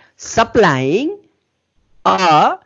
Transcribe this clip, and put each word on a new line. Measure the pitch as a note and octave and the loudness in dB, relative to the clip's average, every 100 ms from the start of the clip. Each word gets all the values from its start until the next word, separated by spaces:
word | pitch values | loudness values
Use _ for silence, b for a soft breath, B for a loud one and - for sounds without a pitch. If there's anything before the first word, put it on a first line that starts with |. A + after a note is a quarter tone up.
| b b | b b
supplying | - - A3+ - G3 C3 C3 F3+ D4+ G#4 _ _ _ _ _ _ _ _ - | -10 -4 -2 2 2 2 -2 -2 -4 -8 _ _ _ _ _ _ _ _ -4
a | F#3+ F3+ D3+ G#3+ F#4 | 0 2 2 2 -2